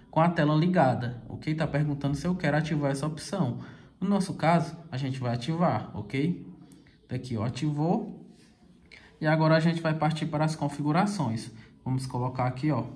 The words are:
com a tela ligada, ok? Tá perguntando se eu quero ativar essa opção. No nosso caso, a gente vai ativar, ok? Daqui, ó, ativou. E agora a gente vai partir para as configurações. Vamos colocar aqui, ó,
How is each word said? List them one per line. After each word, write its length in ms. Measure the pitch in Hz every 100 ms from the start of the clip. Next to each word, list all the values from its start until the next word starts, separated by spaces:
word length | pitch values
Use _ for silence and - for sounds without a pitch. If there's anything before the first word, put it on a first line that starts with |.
| -
com 120 | 156
a 80 | 170
tela 260 | 165 147 156
ligada, 680 | 180 180 131 117 120 - -
ok? 260 | - 156
Tá 140 | 156 143
perguntando 480 | 143 147 139 139 143
se 100 | 175
eu 120 | 180
quero 180 | 147 151
ativar 360 | 156 151 139
essa 140 | - 151
opção. 540 | 156 - 196 127 117 - - - -
No 100 | 196
nosso 240 | 196 -
caso, 440 | - 151 170 - - -
a 60 | 135
gente 220 | 135 131
vai 140 | 123
ativar, 560 | 117 - 165 165 107 - 110
ok? 480 | - 131 165 - - - - - - _ -
Daqui, 300 | 127 - 113
ó, 80 | 104
ativou. 840 | - 151 147 160 233 - - - - - _ - - _ - - -
E 40 | 156
agora 300 | 156 160 160
a 40 |
gente 220 | 165 165
vai 160 | 160 156
partir 280 | 151 - 156
para 180 | 151
as 120 | 156 -
configurações. 920 | 143 - 147 160 202 - 123 110 - - - -
Vamos 220 | 131 131 -
colocar 400 | 123 127 127 127
aqui, 240 | - 156
ó, 120 | 123 -